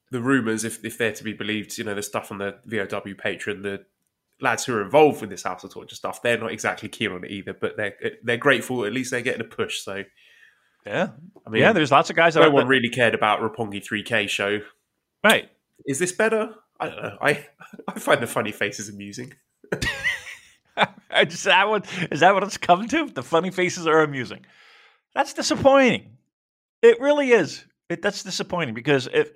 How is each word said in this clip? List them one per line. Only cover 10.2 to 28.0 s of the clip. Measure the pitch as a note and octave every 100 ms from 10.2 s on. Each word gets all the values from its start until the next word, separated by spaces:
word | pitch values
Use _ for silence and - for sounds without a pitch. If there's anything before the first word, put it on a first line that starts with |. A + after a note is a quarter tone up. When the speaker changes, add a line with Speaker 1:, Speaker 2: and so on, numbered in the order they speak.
| _ _ _ _ _ _ G2+
Speaker 2:
Yeah. | A#2+ F3+ - E3 - -
Speaker 1:
I |
mean, | A2+
Speaker 2:
Yeah, | E3
there's | G3+ C#3+
lots | C#3 E3
of | E3+
guys | E3+
that | D#3+
Speaker 1:
no | D#3
Speaker 2:
are |
Speaker 1:
one | C#3 B2+
really | C3+ A#2
cared | B2+ A#2
about | G#2+ G#2+ G2+
Roppongi | A2 A2+ G#2+ G2+
three | - G#2+
K | G2+ A2+ G2+
show. | - G2+ G#2 - _ _ _ _ _
Speaker 2:
Right. | G#3 C#3 - _ _ _ -
Speaker 1:
Is | C3+
this | F3
better? | - A3 A3 A3 - _ -
I | D#3
don't | -
know. | A2 G2+
I, | C3+ - - _ -
<laughs> | - -
I | -
find | - C3+
the | A2+
funny | - G#2+
faces | - G2+ - G#2
amusing. | G2+ G2+ G2+ A#2+ - _ _ -
<laughs> | - - - - B5+ - - - _ _ - C4+ - -
Speaker 2:
Is | - G3 E3+
that | - F3+ G3+
what, | G#3 F#3 F#3 E3
is | C#3+
that | F3
what | G3
it's | G3 -
come | - F3 A3+
to? | D#4 C4+
The | -
funny | - E3 F#3
faces | F#3 F3+ F#3 D#3+
are | D#3+
amusing. | D3+ C3+ A2 G2 _ _ _ - _ _ _
That's | - D4
disappointing. | - B3 B3 C4 C#4 B3+ A#2+ - _ _ _ _ _ _ _
It | A#3 A#3
really | C#4 D4 C4+
is. | A3+ C3+ - - _ -
It, | F3